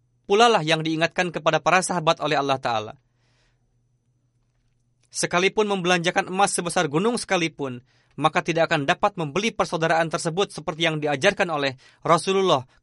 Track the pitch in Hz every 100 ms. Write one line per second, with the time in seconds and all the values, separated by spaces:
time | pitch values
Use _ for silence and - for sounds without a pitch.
0 | _ _ - 202 240 214 151 160 160 160
1 | 165 - 180 165 160 156 156 180 185 180
2 | 160 165 147 147 139 135 131 113 107 -
3 | _ _ _ _ _ _ _ _ _ _
4 | _ _ _ _ _ _ _ _ _ _
5 | _ - 165 175 190 190 214 196 175 180
6 | 170 185 180 185 196 - 170 170 160 143
7 | 214 240 - 190 165 - 139 123 - _
8 | _ - 151 180 175 165 160 160 139 175
9 | 208 185 156 143 220 220 262 170 160 165
10 | 165 170 170 160 202 - 160 156 165 156
11 | 147 143 185 202 190 151 139 131 - _
12 | 147 165 175 190 190 143 123 _